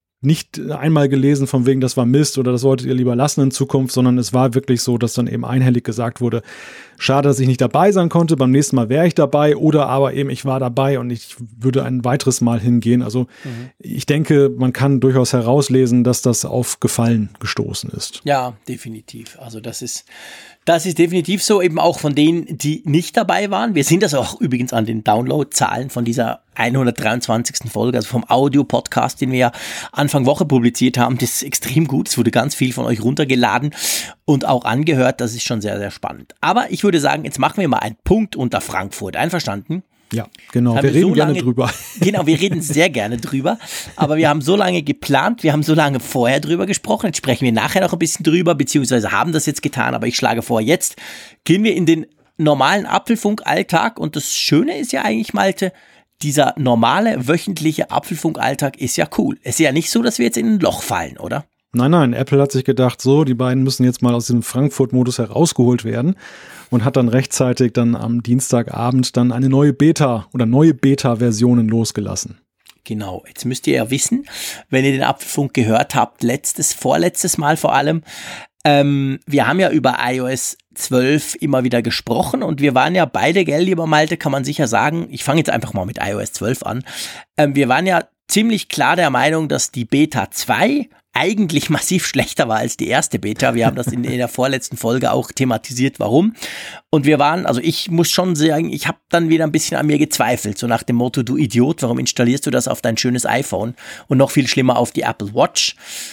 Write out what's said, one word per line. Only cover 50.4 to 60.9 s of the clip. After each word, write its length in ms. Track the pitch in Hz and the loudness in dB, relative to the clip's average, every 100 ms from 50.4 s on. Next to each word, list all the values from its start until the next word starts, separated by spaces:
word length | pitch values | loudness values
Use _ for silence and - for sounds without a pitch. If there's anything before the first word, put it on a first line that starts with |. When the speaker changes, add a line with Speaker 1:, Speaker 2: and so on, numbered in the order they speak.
Speaker 2:
vor, 200 | - 113 | -2 0
jetzt 340 | 110 170 - - - - - _ | 2 0 -2 -8 -18 -18 -20 _
gehen 220 | - 190 | 2 2
wir 100 | 220 | 4
in 100 | 185 | 2
den 200 | 160 160 156 _ _ - | 2 2 -2 _ _ 0
normalen 480 | 151 135 135 202 | 2 4 2 2
Apfelfunk-Alltag. 1120 | - 196 - 226 208 214 - 165 - 165 226 - | 0 -2 0 0 0 -2 -2 -2 0 0 0 -4
Und 160 | 156 | -6
das 180 | 151 - | -6 -6
Schöne 440 | - - 143 277 302 | -4 2 2 2 -4
ist 160 | 247 | -6
ja 100 | - | -4
eigentlich, 300 | 208 220 214 | -2 -2 -2
Malte, 400 | 202 196 - 185 - _ _ _ - | 0 0 0 -6 -8 _ _ _ -6
dieser 320 | 147 143 131 - | -2 2 2 2
normale 720 | 131 117 117 170 226 131 123 | 2 4 4 2 0 -2 0
wöchentliche 640 | 165 - 160 156 156 - | -2 -2 -4 -2 -2 -2
Apfelfunk-Alltag 880 | 147 - 160 165 - 123 139 139 - | -4 -4 -4 -4 -2 -4 -2 -4 -4
ist 160 | 123 | -6
ja 120 | - 156 - | -2 -2 0
cool. 200 | 156 - | -2 -4
Es 120 | - | -6
ist 100 | - | 0
ja 80 | 151 | 2
nicht 160 | 143 - | 2 0
so, 120 | 233 | 0
dass 160 | 240 233 | 0 0
wir 80 | |
jetzt 120 | 240 233 | -2 0
in 100 | 226 | 0
ein 120 | 214 | 2
Loch 200 | - - | 2 0
fallen, 360 | - | -4